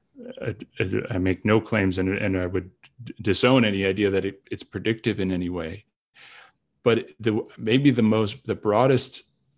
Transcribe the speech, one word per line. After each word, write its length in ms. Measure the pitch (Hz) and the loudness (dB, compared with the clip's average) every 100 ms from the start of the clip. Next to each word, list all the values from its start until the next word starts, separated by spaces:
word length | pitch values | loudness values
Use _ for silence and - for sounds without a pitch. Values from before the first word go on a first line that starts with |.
| _ 285 233 - | _ -20 -18 -12
uh, 120 | - 95 - - 95 104 - | -10 -10 -8 -6 -4 -4 -4
I 100 | 95 | -2
make 260 | 92 92 | -2 0
no 160 | 107 110 | 2 2
claims, 380 | - 110 95 92 | 2 0 0 0
and, 100 | 92 | -2
and 280 | 98 104 95 | -2 -2 -2
I 100 | 90 | -2
would 220 | 92 87 - _ - | -4 -8 -14 _ -20
d-, 100 | 117 - | -18 -6
disown 420 | 104 92 123 131 | -2 2 4 4
any 200 | 110 98 | 4 0
idea 260 | 98 95 104 | -2 0 0
that 140 | 95 | 0
it, 180 | 95 95 - | -2 -8 -12
it's 140 | 104 | -12
predictive 560 | - 101 - 113 - 107 | -10 -6 -4 -2 -2 -2
in 100 | 95 | -2
any 180 | 90 87 | -4 -4
way. 360 | 90 80 101 - _ _ _ - - - _ _ _ | -6 -8 -12 -18 _ _ _ -20 -20 -20 _ _ _
But 280 | - 113 - - | 0 2 0 -6
the, 200 | 113 107 - - | -2 -2 -2 -6
maybe 340 | 110 127 143 | 0 2 4
the 100 | 123 | 4
most, 420 | 110 110 107 - | 4 4 2 -2
the 120 | - 98 | -6 -4
broadest 640 | 107 104 131 131 - - - _ _ | 0 2 4 2 0 -8 -18 _ _